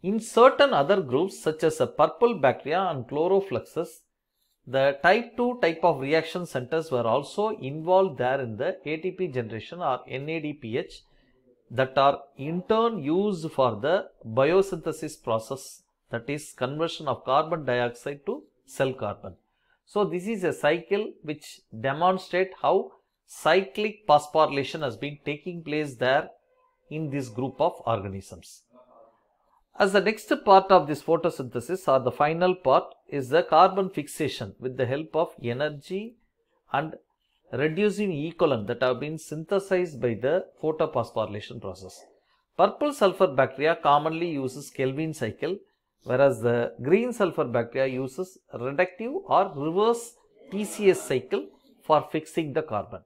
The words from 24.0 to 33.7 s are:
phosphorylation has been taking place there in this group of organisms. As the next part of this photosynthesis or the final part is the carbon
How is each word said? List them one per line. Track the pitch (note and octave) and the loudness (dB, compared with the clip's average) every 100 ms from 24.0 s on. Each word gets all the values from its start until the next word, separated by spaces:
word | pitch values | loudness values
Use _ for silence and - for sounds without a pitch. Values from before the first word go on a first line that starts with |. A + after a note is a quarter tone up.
| - | 4
phosphorylation | D3 - D#3 D3+ C#3 C3+ E3 | 4 4 2 2 0 -4 -6
has | C#3+ G#2+ | -6 -6
been | C#3+ D3 - | -10 -8 -8
taking | D3 F#3 F3 | -8 -8 -12
place | D#3 D3+ D3 A#2 | -6 -4 -4 -2
there | B2 C#3 D#3 - _ _ _ _ _ | 2 2 0 -16 _ _ _ _ _
in | D3+ D#3 | -8 -6
this | C#3 A#2+ | -6 -6
group | A2 C3 - | -6 -6 0
of | D#3+ - - | -2 0 -2
organisms. | A2+ G2 F#2+ - F2 - - _ - _ - - _ _ _ _ _ _ - | -2 -4 -10 -14 -20 -20 -20 _ -20 _ -20 -20 _ _ _ _ _ _ 0
As | G3+ | 2
the | G3 | 4
next | F#3 G#3+ - C#4+ - | 2 -4 -2 -2 8
part | F#3+ F#3+ | 8 10
of | F#3 D3 | 4 6
this | D3 | -6
photosynthesis | - E3 E3+ - C3 A#2+ A#2+ F3+ - | 0 2 0 -4 -6 -6 -6 -4 2
or | C3+ | 2
the | B2 | 2
final | - D3 E3 F3+ | 0 0 2 0
part | F3+ - D#3 - - _ | 2 4 2 2 -18 _
is | C#3+ B2 | -8 2
the | D3+ | 2
carbon | F3 D#3+ F#3 | 4 6 6